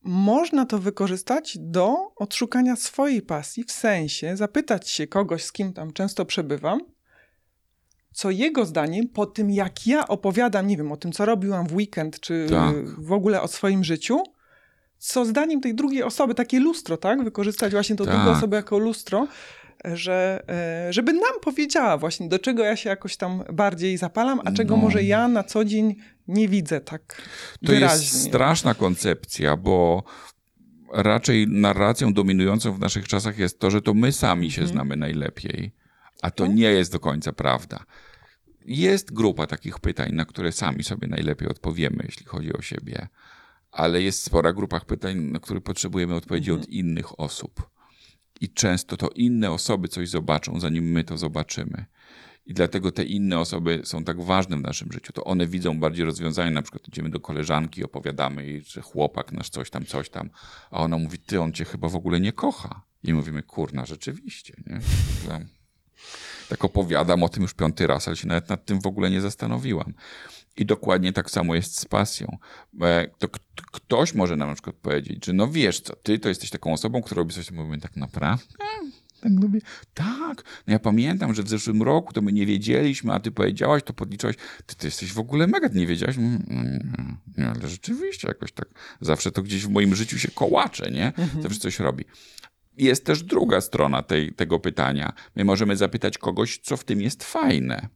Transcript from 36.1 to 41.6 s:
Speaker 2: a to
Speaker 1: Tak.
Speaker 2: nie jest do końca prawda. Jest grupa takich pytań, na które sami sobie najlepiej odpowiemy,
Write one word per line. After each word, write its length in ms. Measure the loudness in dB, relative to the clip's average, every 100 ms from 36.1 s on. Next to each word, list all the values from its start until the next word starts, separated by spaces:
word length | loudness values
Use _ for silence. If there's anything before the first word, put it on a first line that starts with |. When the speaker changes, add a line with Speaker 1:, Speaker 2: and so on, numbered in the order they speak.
| -6
Speaker 2:
a 80 | -6
to 160 | 0 4
Speaker 1:
Tak. 80 |
Speaker 2:
nie 160 | 6 6
jest 220 | 6 2
do 80 | -2
końca 320 | -2 -2 -4
prawda. 520 | -2 0 0 -2 -14 -14 -20 -20 -20 _ _ _ _ -6
Jest 460 | 2 4 2 0
grupa 340 | 2 2 2 -4
takich 320 | -4 -8 -4
pytań, 340 | -4 -2 -2
na 120 | -2
które 280 | -4 -2 -4
sami 320 | -2 -2 -2
sobie 240 | -4 -6 -4
najlepiej 400 | -2 -2 -2 -4
odpowiemy, 540 | -4